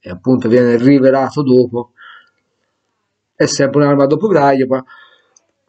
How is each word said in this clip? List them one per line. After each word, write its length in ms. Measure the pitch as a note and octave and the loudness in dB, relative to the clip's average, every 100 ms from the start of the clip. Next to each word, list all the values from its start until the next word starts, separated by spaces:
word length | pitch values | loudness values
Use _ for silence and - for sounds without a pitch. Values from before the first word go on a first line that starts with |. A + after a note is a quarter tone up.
appunto, 460 | G2 F2+ B2+ B2 A#2+ | -18 -8 -2 -2 2
viene 280 | B2 A#2+ A#2 | 2 2 2
rivelato 680 | B2+ C#3+ C3 C3+ B2+ D3+ | 2 4 2 0 -2 -4
dopo, 480 | C3+ B2+ B2 A#2+ A#2+ _ - - _ _ _ _ _ _ _ _ _ _ _ - | 0 2 0 -4 -12 _ -20 -20 _ _ _ _ _ _ _ _ _ _ _ -4
è 100 | D#3 | -4
sempre 380 | - C3+ C#3+ | -2 -2 0
un'arma 180 | C#3+ C#3 | 0 2
a 40 | C#3 | 0
doppio 240 | D3+ - | 0 0
taglio, 340 | D3+ C#3 C3+ B2+ | 0 2 0 -2
ma 180 | C3 - - - _ _ _ _ _ | -4 -8 -20 -20 _ _ _ _ _